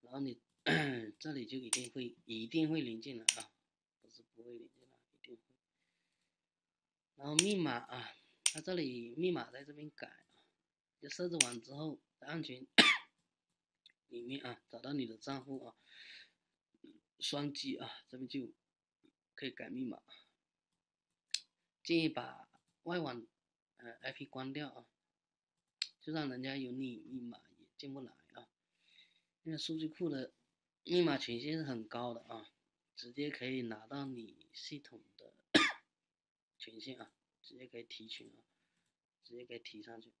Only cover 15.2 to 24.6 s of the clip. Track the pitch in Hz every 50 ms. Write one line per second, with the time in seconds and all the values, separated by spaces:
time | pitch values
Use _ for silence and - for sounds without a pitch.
15.2 | - - 139 139 127 139 135 131 - 120 - _ _ - - - - - - -
16.2 | - - _ _ _ _ _ _ _ _ _ _ - - - - _ _ _ _
17.2 | - - - 143 147 147 143 - 139 135 131 - 143 120 - - - _ - 127
18.2 | 131 123 - 139 120 - - _ _ _ _ _ _ _ _ _ _ - _ _
19.2 | _ _ _ - 143 131 127 - - - 90 127 131 120 - - _ - - -
20.2 | - _ _ _ _ _ _ _ _ _ _ _ _ _ _ _ _ _ _ _
21.2 | _ _ - - - _ _ _ _ _ _ _ _ - 170 165 165 156 156 127
22.2 | 123 127 - - - _ _ - _ _ _ _ _ 170 170 180 160 139 120 117
23.2 | 107 - _ _ _ _ _ _ _ _ _ _ 123 117 117 - - 131 131 -
24.2 | 143 - - 131 131 135 135 147